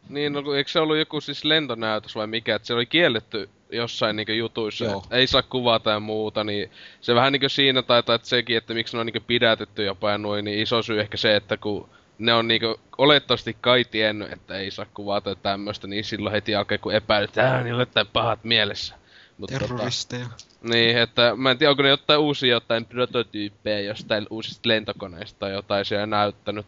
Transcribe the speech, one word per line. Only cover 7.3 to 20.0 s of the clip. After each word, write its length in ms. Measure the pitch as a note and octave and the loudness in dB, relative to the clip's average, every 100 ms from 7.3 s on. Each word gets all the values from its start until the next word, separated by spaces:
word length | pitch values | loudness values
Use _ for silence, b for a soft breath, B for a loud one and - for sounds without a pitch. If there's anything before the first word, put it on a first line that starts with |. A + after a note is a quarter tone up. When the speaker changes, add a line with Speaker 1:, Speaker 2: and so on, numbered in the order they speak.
Speaker 1:
niinku 160 | C#3 C3+ | 4 0
siinä 340 | - C#3 C3 | 2 2 2
taitaa, 320 | A#2+ A#2+ A#2 | 4 2 4
et 100 | A#2 | 0
sekin, 320 | - B2 A#2 A2+ | 2 -2 2 -2
että 180 | - | -2
miksi 220 | A#2 A2+ A#2+ | -6 -4 -4
ne 40 | |
on 60 | A#2 | -4
niinku 180 | A2+ - | -6 -2
pidätetty 580 | A#2+ A#2 A2 G#2+ - | 2 4 2 -2 -4
jopa 260 | G2+ G2 G#2 | -4 -2 -2
ja 80 | G#2 | 0
noin, 260 | G#2 G#2 | -2 -4
niin 140 | G#2 G#2 | -2 -2
iso 240 | G#2+ A#2+ | 0 0
syy 180 | A2 A2 | 0 -2
ehkä 160 | G#2+ - | -2 0
se, 200 | A2+ G#2 | 2 2
että 200 | - A2 | 2 -6
kun 320 | G#2+ G2+ - b b _ | -4 -6 -8 b b _
ne 160 | A2+ | 2
on 140 | A#2 A2+ | 2 4
niinku 320 | A2+ A2+ G#2+ _ - | 2 0 -6 _ 0
oletettavasti 580 | C3+ D3 - A#2+ - A2+ | 4 4 4 -2 -2 -4
kai 240 | - B2 | 2 2
tiennyt, 480 | A#2+ A2 G#2+ G#2+ G2 | 2 0 0 0 -8
että 260 | - _ F#2 | -12 _ -10
ei 120 | G2 | -8
saa 160 | - G#2 | -10 -14
kuvata 400 | - G2+ G2+ G2 | -10 -4 -4 -4
tämmöstä, 520 | F#2+ G#2 G2 G2+ G#2 F#2+ | -6 -4 -4 -6 -10 -8
niin 180 | G2+ | -8
silloin 280 | G#2+ G#2+ G#2 | -6 -4 -2
heti 220 | G#2 G#2 | -2 -2
alkaa 200 | G#2 G2+ | -2 -2
joku 160 | G#2 G#2+ | -4 0
epäily, 340 | G#2+ - G#2+ | -2 2 0
että 180 | G#2 - | 0 0
"Ää, 200 | B2+ C3 | 0 0
niillä 140 | A#2+ A#2+ | -2 -2
on 60 | |
jotain 240 | B2 - G#2 | -2 0 0
pahat 320 | B2+ A2+ A2 | -2 -2 -4
mielessä." 500 | A2+ A#2 G#2 - - - b b b _ | 0 2 2 -4 -12 -14 b b b _
Mut 120 | G#2+ | -10
tota 100 | C3 G#2+ | -6 -6
Speaker 2:
Terroristeja. 600 | B2 G#2+ - | -4 -4 -6